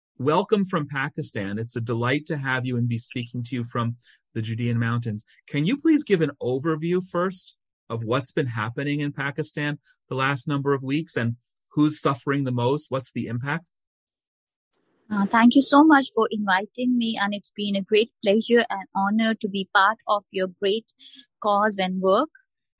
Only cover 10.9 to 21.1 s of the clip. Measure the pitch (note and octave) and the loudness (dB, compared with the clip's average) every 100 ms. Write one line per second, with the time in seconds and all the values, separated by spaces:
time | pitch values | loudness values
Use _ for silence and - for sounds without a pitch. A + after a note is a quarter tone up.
10.9 | D3 E3 C3+ A#2 A#2+ _ _ _ D3 D3+ | -4 -2 -2 -2 -4 _ _ _ 2 2
11.9 | D3+ D3 C3 C#3+ C#3 C3 B2 B2 D3 - | 2 -2 0 -2 -2 0 0 0 0 -2
12.9 | C3+ - B2+ A2 A#2+ C#3 E3 - _ _ | -6 -6 -8 -6 -6 -4 -6 -8 _ _
13.9 | _ _ _ _ _ _ _ _ _ _ | _ _ _ _ _ _ _ _ _ _
14.9 | _ - G#3 G3+ A3+ A#3+ C4+ C4 C#4+ D#4 | _ -4 0 2 4 6 4 6 6 8
15.9 | C#4 C4+ - A3 G#3+ G3+ F#3 G#3 - B3+ | 6 4 0 0 -2 0 0 -2 -4 0
16.9 | B3 A3+ A3+ G3+ G#3 - - G#3 G3 F#3+ | 0 0 -2 -4 -4 -10 -6 -4 -2 2
17.9 | G#3+ A#3 _ G3+ A3 A3+ A#3 - G3 F#3 | 2 2 _ 2 2 4 4 4 -4 -6
18.9 | G3 G3 A3 A3+ A3 G3+ G3 F#3 G3+ G3 | -2 0 2 0 -2 -4 -6 0 4 4
19.9 | A3+ - G#3 - F#3 F#3 F3 G3+ A3 - | 2 -2 -2 -2 -4 -4 -2 -2 -2 -6
20.9 | _ C4+ | _ -20